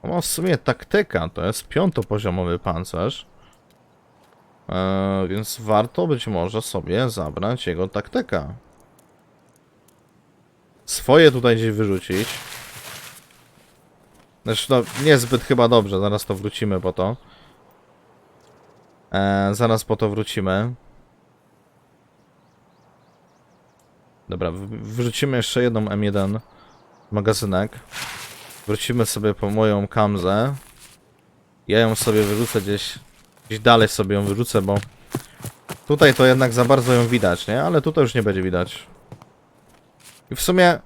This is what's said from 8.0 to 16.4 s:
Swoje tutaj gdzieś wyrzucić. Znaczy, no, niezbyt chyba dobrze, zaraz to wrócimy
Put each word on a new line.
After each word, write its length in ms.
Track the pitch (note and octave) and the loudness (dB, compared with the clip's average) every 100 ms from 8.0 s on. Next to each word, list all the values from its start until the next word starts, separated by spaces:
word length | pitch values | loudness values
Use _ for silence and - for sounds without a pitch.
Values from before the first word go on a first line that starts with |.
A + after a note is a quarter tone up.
| - B3 - F2+ C#2 - _ _ _ _ _ _ _ _ _ _ _ _ _ _ _ _ _ _ _ _ _ _ - | -6 -6 -4 -6 -6 -14 _ _ _ _ _ _ _ _ _ _ _ _ _ _ _ _ _ _ _ _ _ _ -10
Swoje 460 | - - D3 D#3+ | -8 4 8 8
tutaj 240 | B2+ A#2+ A2+ | 6 2 2
gdzieś 160 | A2+ | 0
wyrzucić. 560 | G#2 G#2+ F#2+ - F#2 A2+ - - - - - - - - - _ _ _ _ _ _ _ _ _ _ _ _ | 0 0 -2 -2 -4 -4 -8 -14 -18 -18 -18 -18 -18 -18 -20 _ _ _ _ _ _ _ _ _ _ _ _
Znaczy, 240 | - A2 - | -6 -4 0
no, 140 | B2+ A#2 - | 0 0 -2
niezbyt 400 | D3 C#3+ A#2 B2 | 4 4 4 -2
chyba 240 | - B2 A#2 | 2 4 6
dobrze, 320 | A#2 G2 F#2+ | 4 4 -2
zaraz 260 | G2+ G2+ - | 0 -2 -4
to 100 | |
wrócimy 460 | G2 | -6